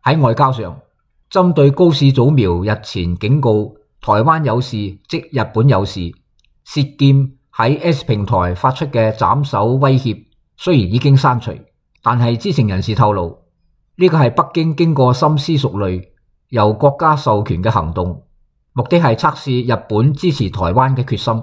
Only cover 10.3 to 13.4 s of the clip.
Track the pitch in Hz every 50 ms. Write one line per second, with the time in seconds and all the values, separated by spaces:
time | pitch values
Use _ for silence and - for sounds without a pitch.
10.3 | _ _ _ _ _ _ - 180 175 131 98 87 101 123 - 143 135 135 - 139
11.3 | 127 113 - 113 85 - - _ _ _ _ _ _ _ _ 113 120 120 120 117
12.3 | 120 113 - 202 156 143 117 104 92 95 92 - 107 - 113 107 104 95 87 82
13.3 | - _